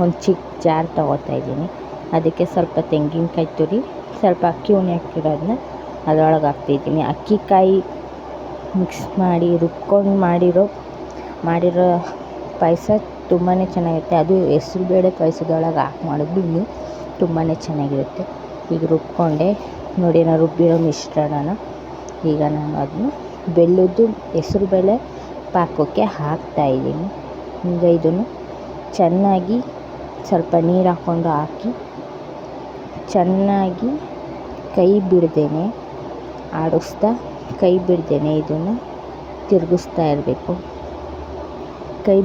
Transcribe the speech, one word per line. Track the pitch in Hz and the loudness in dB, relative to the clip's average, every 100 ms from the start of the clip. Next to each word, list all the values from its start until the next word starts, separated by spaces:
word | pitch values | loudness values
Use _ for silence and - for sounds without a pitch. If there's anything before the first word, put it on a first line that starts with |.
ಒಂದು | 175 170 196 | 2 2 2
ಚಿಕ್ಕ | 180 - - | 2 -2 0
ಜಾರ್ | 165 156 165 - | 2 2 0 0
ತಗೋತಾ | 143 143 - 131 | 0 0 -2 -4
ಇದ್ದೀನಿ. | 131 131 180 - - - - 165 | -2 -4 -6 -8 -12 -12 -2 2
ಅದಕ್ಕೆ | 160 - 175 | 2 2 0
ಸ್ವಲ್ಪ | - 175 - 160 | 2 0 0 0
ತೆಂಗಿನಕಾಯಿ | 196 196 165 165 175 160 - | 0 2 0 0 0 -2 0
ತುರಿ, | 156 220 - - - - | 0 0 -2 -10 -12 0
ಸ್ವಲ್ಪ | 196 175 175 | 2 4 0
ಅಕ್ಕಿ | 156 - 196 | 0 2 4
ಹುಣಿ | 185 | 4
ಹಾಕಿರೋದನ್ನ | 170 - 165 156 151 175 254 - - - - 160 | -2 -4 -2 0 0 -2 -4 -6 -12 -12 -6 0
ಅದರೊಳಗೆ | 156 156 156 147 | 4 6 4 2
ಹಾಕ್ತಿದ್ದೀನಿ. | 143 - 143 143 156 147 | 0 0 0 2 0 0
ಅಕ್ಕಿ | 143 - 208 - | -4 0 0 4
ಕಾಯಿ | 190 190 190 - - - - - - - - - 185 | 6 6 4 0 -10 -12 -14 -12 -12 -10 -10 -4 -2
ಮಿಕ್ಸ್ | 180 - - 196 | -2 -4 -6 0
ಮಾಡಿ | 180 170 175 170 | 2 2 2 2
ರುಬ್ಕೊಂಡು | 170 - - 202 196 196 | 0 -2 2 4 4 4
ಮಾಡಿರೋ, | 175 175 180 175 202 - - - - - - - 165 | 4 4 4 4 2 -2 -14 -14 -12 -12 -12 -6 -2
ಮಾಡಿರೋ | 170 175 175 180 175 170 - - - - - | 2 2 4 4 2 -2 -10 -12 -12 -10 0
ಪಾಯಸ | 165 170 - 214 - - - | 2 2 2 0 0 -12 0
ತುಂಬಾ | 175 180 185 185 180 | 0 2 2 0 0
ಚೆನ್ನಾಗಿರುತ್ತೆ. | 170 165 - 165 | 0 -2 0 0
ಅದು | 160 190 147 | 4 2 4
ಹೆಸ್ರುಬೇಳೆ | 143 - 185 180 185 185 185 | 2 0 -4 2 4 4 2
ಪಾಯಸದೊಳಗೆ | 165 160 165 160 165 156 | 0 0 -2 0 2 0
ಹಾಕಿ | 135 - 165 | -2 -4 -4
ಮಾಡಿದ್ರು | 147 156 185 170 | -2 0 0 0
ಇನ್ನೂ | 165 226 - - - - - | 0 -2 -8 -10 -10 -10 -2
ತುಂಬಾ | 175 165 160 160 - | 0 2 0 -2 -4
ಚೆನ್ನಾಗಿರುತ್ತೆ. | 151 143 139 - - - - - - - | -2 0 -2 -4 -6 -8 -10 -12 -12 -4
ಈಗ | 165 160 | -2 2
ರುಬ್ಕೊಂಡೆ | 160 - - 165 151 180 202 - - - - | 2 0 0 0 2 2 0 -6 -12 -6 0
ನೋಡಿ, | 170 165 165 | 4 6 6
ನಾನು | 160 160 | 4 4
ರುಬ್ಬಿರೋ | 160 170 165 165 | 4 4 6 2
ಮಿಶ್ರಣನ | 147 - 156 147 147 147 214 - - - - - - 160 | 0 -4 -2 0 -2 -2 -6 -8 -12 -12 -12 -12 -4 0
ಈಗ | 151 151 151 | 2 0 0
ನಾನು | 151 151 | -2 -4
ಅದನ್ನು | 143 156 269 - - - 180 165 | -4 -2 -4 -4 -12 -8 0 4
ಬೆಲ್ಲದ್ದು | 170 185 185 208 226 - - | 6 6 4 4 2 2 -4
ಹೆಸ್ರುಬೇಳೆ | 165 - 196 190 190 190 240 - - - - - | -4 -2 0 2 4 4 2 -2 -14 -12 -12 -4
ಪಾಕಕ್ಕೆ | 180 170 - 147 208 214 - | -2 0 0 -2 0 -2 -2
ಹಾಕ್ತಾಯಿದ್ದೀನಿ. | 147 160 - - 139 131 131 156 190 - - - - - 180 | -4 -4 -4 0 0 0 -2 -4 -6 -8 -12 -12 -12 -6 -4
ಈಗ | 175 175 170 | 2 4 4
ಇದನ್ನು | 160 180 247 - - - - - - - | 4 2 -2 -8 -12 -12 -12 -12 -8 2
ಚೆನ್ನಾಗಿ | 170 185 196 185 180 240 262 - - - - - - | 4 4 4 2 0 -2 -4 -12 -12 -12 -12 -12 0
ಸ್ವಲ್ಪ | 175 165 170 165 | 0 2 2 4
ನೀರು | 185 180 | 4 2
ಹಾಕ್ಕೊಂಡು | 170 180 170 165 147 | 0 -2 0 0 0
ಹಾಕಿ, | 156 - 226 - - - - - - - - - - - - - - | -2 -6 -8 -8 -10 -12 -12 -12 -12 -12 -12 -12 -12 -12 -12 -12 0
ಚೆನ್ನಾಗಿ | 196 175 190 196 196 190 180 233 302 - - - - - - - | 2 4 4 4 2 0 0 -4 -4 -8 -10 -12 -12 -12 -12 -2
ಕೈ | 190 180 208 185 | 4 6 6 6
ಬಿಡ್ದೇನೆ | 180 165 156 147 156 202 - - - - - - - - - | 4 6 2 0 0 -2 -4 -12 -12 -10 -10 -12 -12 -8 -2
ಆಡಿಸ್ತಾ, | 160 160 - - 208 240 - - - - | 2 2 0 0 2 2 -6 -12 -10 2
ಕೈ | 185 185 185 | 4 4 4
ಬಿಡ್ದೇನೆ | 175 160 143 151 156 | 2 2 0 2 0
ಇದನ್ನು | 156 156 185 240 - - - - - - - | 0 -2 -2 -4 -6 -12 -14 -14 -14 -12 2
ತಿರುಗಿಸ್ತಾ | 190 165 175 - 175 156 | 2 4 0 0 0 2
ಇರಬೇಕು. | 147 135 - - 180 - - - - 73 73 - - - - - - - - 208 | 2 0 -4 -4 -8 -8 -12 -12 -12 -10 -12 -10 -10 -10 -12 -14 -12 -12 -4 2
ಕೈ | 196 | 4